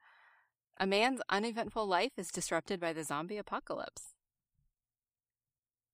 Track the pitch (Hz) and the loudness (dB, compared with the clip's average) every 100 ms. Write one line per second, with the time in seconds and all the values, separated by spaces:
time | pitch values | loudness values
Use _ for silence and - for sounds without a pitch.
0 | - - - - _ _ _ - 196 196 | -18 -20 -20 -20 _ _ _ -2 2 6
1 | 240 269 - 196 233 226 220 226 208 175 | 4 2 0 0 2 -2 -2 -2 2 4
2 | 202 - 180 - - 165 - 196 170 160 | 2 -2 -6 -4 0 0 0 -2 0 -2
3 | 151 147 170 208 - 214 - 165 - - | -2 -4 -2 -6 -6 -6 -4 -6 -6 -10
4 | - - _ _ _ _ _ _ _ _ | -16 -20 _ _ _ _ _ _ _ _
5 | _ _ _ _ _ _ _ _ _ | _ _ _ _ _ _ _ _ _